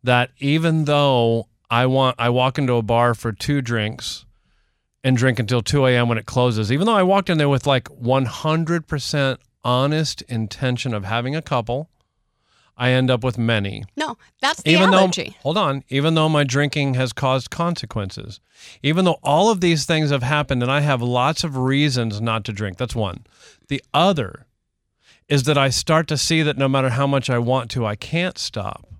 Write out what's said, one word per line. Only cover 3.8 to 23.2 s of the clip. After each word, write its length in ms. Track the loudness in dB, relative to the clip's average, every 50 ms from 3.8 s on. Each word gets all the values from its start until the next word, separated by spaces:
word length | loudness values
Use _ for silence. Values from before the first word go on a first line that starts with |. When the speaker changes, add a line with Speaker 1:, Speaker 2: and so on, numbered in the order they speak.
| -2 -4 -6 -8 -12 -12 -12 -12 -16 -20 _ _ _ _ _ _ _ _ _ _ _ _ _ _ _
Speaker 1:
and 140 | 2 2
drink 220 | 4 4 2 2 0
until 240 | -2 -2 -2 -2 0
two 240 | 0 0 2 4
A 100 | 4 4
M 100 | 2 2 2
when 100 | 0 -2
it 80 | -4
closes, 440 | -4 -2 0 2 2 2 0 0 0
even 140 | 0 0 2
though 80 | 2 2
I 60 | 2
walked 300 | 4 4 2 2 2 0
in 80 | 0 2
there 100 | 2 2
with, 160 | 2 2 2
like, 220 | 2 0 0 0
one 380 | -6 -16 -8 -2 0 0 2 0
hundred 600 | -2 -4 -4 -2 -2 0 0 0 0 -2 -4 -4
percent 520 | _ -8 -8 -6 -4 -2 -2 0 0 -2 -4 _ _ _ _ _
honest 580 | 0 2 2 2 2 0 0 -2 -4 -6 -10 -10
intention 720 | _ -4 -4 -4 -4 -6 -4 -2 -2 -2 -2 -4 -4 -6
of 120 | -6 -4
having 300 | -4 -4 -4 -4 -4 -6
a 60 | -6
couple, 480 | -4 -2 -4 -4 -2 -2 -6 -6 -6 _ _ _ _ _ _ _ _ _ _ _ _ _ _ _ _ _ _ -2
I 120 | 0 2
end 180 | 2 2 4 2
up 140 | 0 0 0
with 160 | -4 -2 0
many. 460 | 0 0 0 0 0 -4 -8 -10 -14 -12 _
Speaker 2:
No, 220 | -6 -6 -6 -6 _ _ _ _ _
that's 220 | -2 -2 -2 0
the 80 | 2 2
Speaker 1:
Even 240 | 4 6 6 6 6
Speaker 2:
allergy. 360 | 6 4 4 2 -4 -6 -8 -12
Speaker 1:
though, 60 | _
hold 160 | _ -2 0
on, 260 | 0 0 0 -2 -4 -6 _
even 240 | -2 0 2 2 2
though 160 | 2 2 2
my 140 | 2 2 0
drinking 500 | 2 0 0 0 0 0 -2 -2 0 0
has 180 | 0 -2 -2
caused 380 | -4 -4 -2 0 0 0 -2 -6
consequences, 880 | -6 -4 -2 -2 -2 -6 -8 -8 -6 -6 -6 -6 -8 -12 -14 -14 -16 -18 _ _ _ _ -20 -20 -20 _ -2
even 200 | 0 2 2 2
though 120 | 2 0 0 0
all 260 | 0 2 4 4 4
of 120 | 2 2
these 240 | 2 2 2 0 0
things 240 | 0 0 0 2 0
have 100 | 0 -2
happened 400 | 0 0 0 0 0 0 -2 -2
and 100 | 0 0
I 100 | 0 0
have 200 | 2 0 0 0
lots 420 | 0 0 0 2 0 0 0 -2 -4
of 140 | -4 -2
reasons 640 | -2 0 0 2 2 2 2 0 0 -2 -2 -4 -4
not 220 | -4 -2 -2 -4 -4
to 80 | -6 -6
drink, 240 | -6 -6 -6 -6
that's 180 | -6 -8 -6 -4
one. 300 | -4 -4 -4 -4 -10